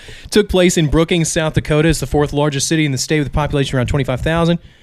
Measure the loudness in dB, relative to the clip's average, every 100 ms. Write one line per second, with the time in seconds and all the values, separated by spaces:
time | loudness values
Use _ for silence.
0 | -20 -20 0 0 2 2 4 2 2 2
1 | 2 0 0 -2 -2 -2 0 2 2 0
2 | -2 -2 0 0 0 -2 -2 0 0 -2
3 | -2 -2 0 -2 -2 -2 -2 -2 0 -2
4 | -2 -2 -2 0 0 0 -6 -20